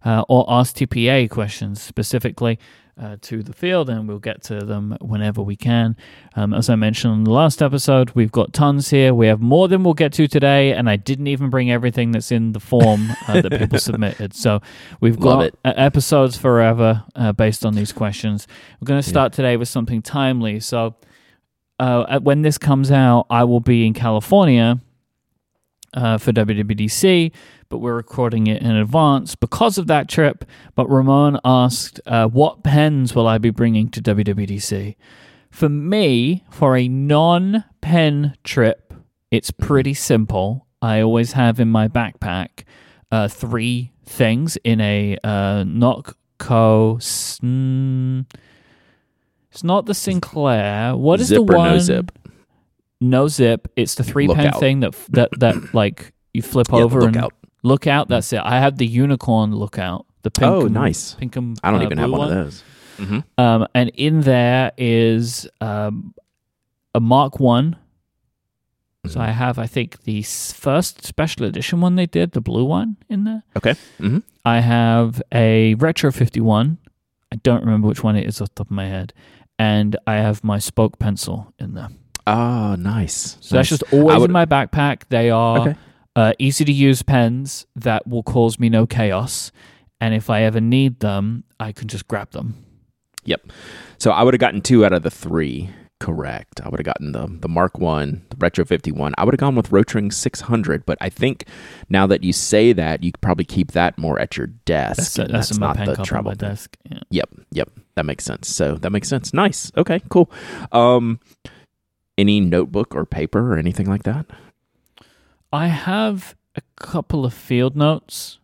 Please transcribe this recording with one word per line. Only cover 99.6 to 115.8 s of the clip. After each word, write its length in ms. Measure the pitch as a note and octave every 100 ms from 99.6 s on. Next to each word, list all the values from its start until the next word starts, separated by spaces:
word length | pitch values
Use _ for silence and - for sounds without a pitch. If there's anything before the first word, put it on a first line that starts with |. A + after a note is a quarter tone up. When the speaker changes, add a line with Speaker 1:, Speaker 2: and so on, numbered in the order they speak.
| A2
Speaker 2:
Rotring 420 | G2+ A2+ A2 G2+
six 280 | - - -
hundred, 440 | - A2+ D#2+ D2 -
but 120 | -
I 80 | F#2+
think 360 | - C3+ B2+ - - - - -
now 160 | F#2+ F#2+
that 180 | G2
you 100 | F2+
say 380 | F2+ - G#2 A#2
that, 300 | F#2+ D#2+ D#2
you 80 | F2
could 80 | -
probably 240 | A2 E2+ E2
keep 260 | - E2
that 260 | E2+ E2+ -
more 220 | D#2+ C#2
at 180 | - -
your 100 | A#1+ - -
desk, 320 | D#2 A1+ -
Speaker 1:
That's, 200 | E3+ -
Speaker 2:
and 120 | -
Speaker 1:
that's 140 | A2 G#2
Speaker 2:
that's 80 | G#2
Speaker 1:
in 40 |
my 60 | G2
Speaker 2:
not 100 | D2
Speaker 1:
pen 80 | G2+
Speaker 2:
the 40 | -
Speaker 1:
cupboard 120 | F#2+
Speaker 2:
trouble. 240 | A2 G#2+
Speaker 1:
on 60 | G2+
my 100 | G#2
desk. 280 | G2+ - - -
Yeah. 80 | - -
Speaker 2:
Yep, 200 | F2+ - - _
yep. 180 | - - - _ -
That 100 | D2+
makes 200 | C#2 -
sense. 240 | A1 -
So 260 | - C#2+ D#2
that 160 | F2+
makes 160 | G2+ -
sense. 260 | C3 -
Nice. 380 | D3 G3+ - - -
Okay, 240 | F3 F3 -
cool. 200 | F3+ E3+ - - - -
Um, 460 | A#2+ A#2+ B2 A#2 A2+ _ _ - _ _ _ _ _ _ -
any 260 | G2+ G#2
notebook 540 | F2+ F2 C2 F#2+ - C#2
or 100 | E2
paper 480 | - D#2+ - B2
or 40 | E2+
anything 300 | E2+ - G2
like 160 | G2+
that? 240 | - C3 D#3 - _ _ _ _ _ _ _ _ _ _ _
Speaker 1:
I 160 | D3 E3+
have 680 | D#3